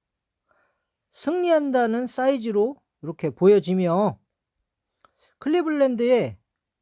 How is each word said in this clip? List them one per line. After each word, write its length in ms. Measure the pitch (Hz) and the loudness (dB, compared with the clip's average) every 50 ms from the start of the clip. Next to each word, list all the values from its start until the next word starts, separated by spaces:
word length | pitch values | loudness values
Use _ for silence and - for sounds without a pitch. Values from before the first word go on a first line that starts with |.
| _ _ _ _ _ _ _ _ _ _ _ _ _ _ _ _ _ _ _ _ _ _ | _ _ _ _ _ _ _ _ _ _ _ _ _ _ _ _ _ _ _ _ _ _
승리한다는 920 | _ - - 285 349 359 349 349 320 302 294 277 254 247 240 220 226 240 254 | _ -10 -6 -4 -4 -2 0 2 2 0 0 0 0 0 0 0 -2 -4 -4
사이즈로 720 | 240 - 269 254 269 277 240 220 233 202 202 214 262 285 - _ _ _ _ | -6 -6 -2 0 0 0 0 -2 -2 -2 0 -2 -2 -4 -10 _ _ _ _
이렇게 280 | - 160 165 - 175 147 | -12 -12 -8 -6 -6 -6
보여지며 880 | 113 - 175 196 208 190 147 175 185 185 180 170 170 190 214 175 110 - _ _ _ _ _ _ _ _ _ _ _ _ _ _ _ _ _ _ _ _ _ _ _ _ | -2 2 4 6 6 4 2 0 0 0 0 0 0 0 0 -2 -4 -6 _ _ _ _ _ _ _ _ _ _ _ _ _ _ _ _ _ _ _ _ _ _ _ _
클리블랜드의 960 | - 285 320 359 311 320 302 285 269 262 240 220 240 247 254 226 156 113 95 - _ _ _ _ _ _ _ _ | -4 -2 0 0 0 0 0 0 0 0 0 0 2 2 2 2 0 -2 -6 -12 _ _ _ _ _ _ _ _